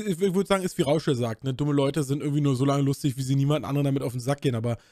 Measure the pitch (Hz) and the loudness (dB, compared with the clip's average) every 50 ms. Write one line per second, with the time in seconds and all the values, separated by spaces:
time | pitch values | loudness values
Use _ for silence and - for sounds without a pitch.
0 | 214 208 180 160 196 196 170 196 196 - 202 190 185 180 - - 160 127 151 160 | -2 -2 -2 0 0 0 0 0 0 2 0 0 0 -4 -2 0 2 2 2 2
1 | - - 139 117 120 117 110 - - 135 131 120 147 147 143 139 139 139 143 160 | 2 0 0 0 0 -2 -4 -4 -6 -6 -4 -2 0 2 2 2 2 2 0 -2
2 | 143 127 143 151 - 151 139 151 143 143 135 120 139 139 139 143 139 139 139 - | -2 -2 -2 -2 -2 -2 0 2 2 2 2 2 2 2 2 2 2 2 0 0
3 | - 143 117 131 135 127 139 139 139 143 151 147 104 92 139 143 143 139 135 139 | 0 -2 -2 -2 -2 0 2 2 4 2 2 0 0 -2 -2 0 0 0 0 0
4 | 135 135 110 127 117 127 143 - - 143 120 117 110 120 117 - - _ | -2 -4 -6 -4 -4 -4 -4 0 0 -2 -2 0 -2 -2 -4 -4 -8 _